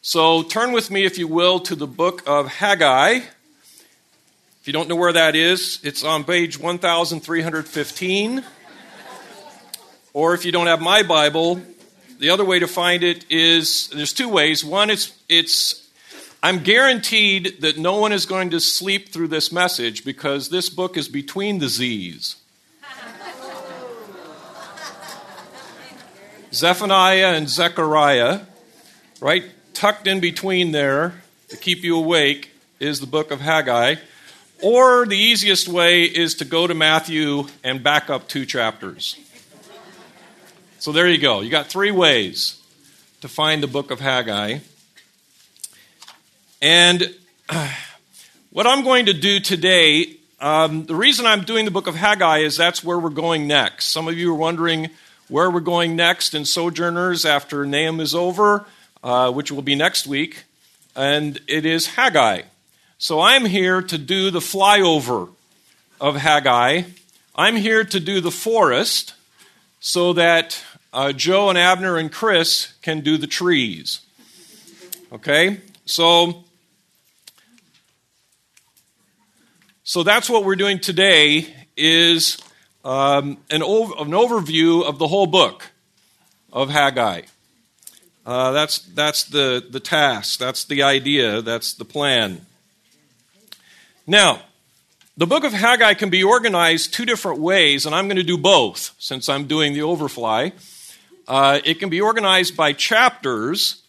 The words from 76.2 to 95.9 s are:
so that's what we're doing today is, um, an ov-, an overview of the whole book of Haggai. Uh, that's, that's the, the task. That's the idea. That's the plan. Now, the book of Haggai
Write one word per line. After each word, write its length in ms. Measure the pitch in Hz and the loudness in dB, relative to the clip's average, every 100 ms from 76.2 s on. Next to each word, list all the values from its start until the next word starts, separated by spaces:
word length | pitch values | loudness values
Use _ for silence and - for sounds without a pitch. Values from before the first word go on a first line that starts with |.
| 170 170 _ _ _ _ _ _ _ _ - _ _ 240 _ _ _ _ _ _ _ _ _ _ _ _ _ _ _ _ _ _ _ _ _ _ | 2 -2 _ _ _ _ _ _ _ _ -20 _ _ _ _ _ _ _ _ _ _ _ _ _ _ _ _ _ _ _ _ _ _ _ _ _
so 180 | - 180 | -8 -2
that's 300 | 170 214 - | 2 2 2
what 140 | 233 196 | 0 0
we're 100 | 190 | 0
doing 240 | 196 196 | 0 -2
today 760 | - 175 190 170 147 151 156 - - - | -4 2 4 6 6 2 -2 -14 -20 -2
is, 640 | 151 165 170 165 160 - - _ _ _ | 2 4 4 2 0 -4 -14 _ _ _
um, 540 | 131 135 139 139 143 139 _ | -6 0 2 2 -2 -10 _
an 100 | 156 | -4
ov-, 380 | 156 214 220 - | 0 0 -2 -6
an 140 | 151 | -4
overview 720 | 175 240 233 160 160 165 165 | 0 2 0 -2 0 2 2
of 140 | 147 139 | 0 -2
the 100 | 156 | -2
whole 200 | 190 190 | 0 2
book 420 | 185 131 - - _ _ _ _ _ _ _ _ | 4 2 0 -20 _ _ _ _ _ _ _ _
of 200 | 123 135 | -4 0
Haggai. 500 | 151 139 127 113 87 - _ _ _ _ _ - _ _ _ - | 2 2 2 -2 -2 -12 _ _ _ _ _ -20 _ _ _ -8
Uh, 240 | 123 131 | -2 0
that's, 260 | 139 151 - | 0 -2 -4
that's 460 | 92 90 151 147 - | -8 -4 -2 -2 -4
the, 380 | 143 135 123 123 | -2 0 -2 -6
the 100 | 123 | -12
task. 600 | - 160 147 113 104 - | -4 0 2 0 -6 -6
That's 240 | 127 131 | -6 -6
the 180 | - 143 | -6 0
idea. 640 | 139 135 131 147 120 107 | 2 2 0 0 0 -2
That's 320 | 113 117 - - | -4 -6 -6 -12
the 100 | 120 | -12
plan. 580 | 147 143 127 107 87 - _ _ _ _ _ _ _ _ _ _ - _ _ _ _ - | -4 -2 0 -2 -6 -18 _ _ _ _ _ _ _ _ _ _ -20 _ _ _ _ 0
Now, 340 | 202 190 113 - _ _ _ _ _ _ - | 4 4 2 -6 _ _ _ _ _ _ -4
the 120 | 170 | 0
book 160 | 285 | 2
of 100 | 294 | 0
Haggai 400 | 208 226 247 226 | 0 2 4 4